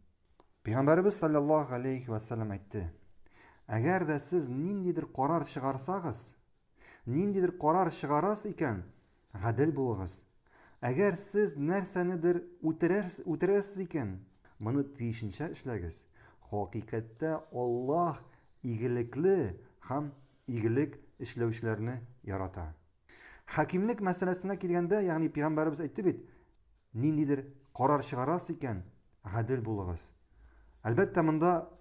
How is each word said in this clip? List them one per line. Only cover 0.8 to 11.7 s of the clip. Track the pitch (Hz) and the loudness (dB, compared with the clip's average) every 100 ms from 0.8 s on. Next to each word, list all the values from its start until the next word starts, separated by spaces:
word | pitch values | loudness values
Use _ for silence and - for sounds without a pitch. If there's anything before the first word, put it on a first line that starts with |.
| 143 165 196 202 | 4 6 6 4
саллаллаһу | 160 151 147 156 139 | 4 4 4 2 2
алейхи | 123 131 131 127 | -2 -2 -4 -4
ва | 107 | -6
саллям | - 117 107 | -4 -4 -4
әйтте: | 98 - 107 85 - - - - - - _ - | -6 -6 -6 -6 -10 -20 -20 -20 -20 -20 _ -4
«Әгәр | 110 135 185 | 0 2 2
дә | 160 147 | 2 -2
сез | - 175 135 | 0 0 0
ниндидер | 127 170 202 180 156 - | -2 -2 -2 -2 -2 -4
карар | - 135 170 139 | -2 0 0 -2
чыгарсагыз, | 147 131 135 156 190 165 113 - - _ _ _ _ - - - | -4 -2 -2 -4 -4 -4 -6 -10 -16 _ _ _ _ -20 -14 -4
ниндидер | 135 202 190 180 175 | 0 2 2 2 2
карар | 147 175 170 | 2 4 2
чыгарас | - 139 147 185 214 | 0 0 2 2 0
икән, | 214 - 151 98 90 - _ _ _ | -4 -2 -2 -2 -6 -18 _ _ _
гадел | 98 107 113 156 | -4 -2 2 2
булыгыз. | 139 131 98 92 - _ _ _ _ - _ | 2 0 0 -4 -8 _ _ _ _ -20 _
Әгәр | 123 131 202 175 | -2 2 2 0
сез | - 208 202 147 | -2 2 2 0
нәрсәнедер | 147 | 0